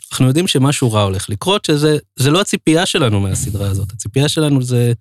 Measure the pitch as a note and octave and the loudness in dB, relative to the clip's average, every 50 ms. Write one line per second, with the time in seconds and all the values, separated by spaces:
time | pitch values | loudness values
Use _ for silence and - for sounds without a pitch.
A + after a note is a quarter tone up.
0 | - - - - C3 C3 C3 E3 F#3 - - C3+ C3 C#3+ C#3 - C3+ A2+ G#2+ G#2+ | -8 -6 -2 0 2 2 2 0 0 0 0 2 2 2 0 0 0 0 0 0
1 | G2+ G2 F#2+ F#2+ - - G#2 - - F#3 G3+ G#3 - - D3+ C#3+ D3+ D#3 D3+ D3 | 0 0 -2 -4 -6 -6 -8 -6 -2 -2 -2 -2 0 0 0 2 2 2 0 0
2 | - _ - - B2+ C#3+ D#3 F#3+ G#3 - - - - E3 D#3 E3 F#3+ - - F3+ | -4 _ -4 -2 0 2 2 2 0 0 -2 -2 0 2 2 2 2 0 0 0
3 | C#3 A2 G#2 G2 G2 F#2+ F#2 - - G2+ G#2 G2+ G2+ G2 G2 G2 - - - - | 0 2 2 0 0 -2 -2 -4 -4 -6 -6 -4 -4 -2 -2 -4 -4 -2 -2 -2
4 | - A2 - C3+ C#3+ C#3 - D#3+ D3+ D3 C#3+ C3 B2 B2 B2 A#2+ A#2+ A#2+ A2+ - | -2 0 0 0 0 0 0 0 0 2 2 0 0 0 0 0 2 0 0 -4